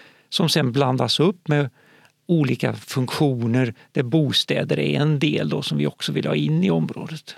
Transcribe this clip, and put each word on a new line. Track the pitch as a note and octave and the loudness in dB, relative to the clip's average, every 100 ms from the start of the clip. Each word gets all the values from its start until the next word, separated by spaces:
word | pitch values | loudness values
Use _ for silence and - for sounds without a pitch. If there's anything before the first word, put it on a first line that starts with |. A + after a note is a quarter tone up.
| - _ - | -20 _ -8
som | - E3 | 0 2
sen | E3 C3+ | 2 2
blandas | A#2+ C3+ B2+ B2 - | 2 2 2 0 2
upp | D#3 - - | 2 0 0
med | D3 C#3 - _ _ _ _ - | 0 0 -6 _ _ _ _ -2
olika | E3+ C#3+ C3 B2 | 0 2 0 -2
funktioner | A2 - - B2+ - D3+ B2+ A#2 A#2+ B2+ - - | -4 -6 -4 -2 0 0 0 0 0 0 -4 -8
där | - | -4
bostäder | B2+ D#3+ C#3+ - - C#3+ C#3+ D3+ | 0 2 2 0 0 -2 0 0
är | D3 C#3+ | 0 2
en | D3+ D3 | 2 2
del | D3 D3+ - | 0 0 -2
då, | D3+ | -4
som | C#3+ D3 | -4 -2
vi | D3 | -2
också | - - | -4 -6
vill | D3 D3 | -4 -2
ha | |
in | D3+ D3+ D#3 | 0 0 2
i | F#3 | 2
området. | E3 D#3 - E3 D#3+ - | 0 -2 -6 -12 -12 -16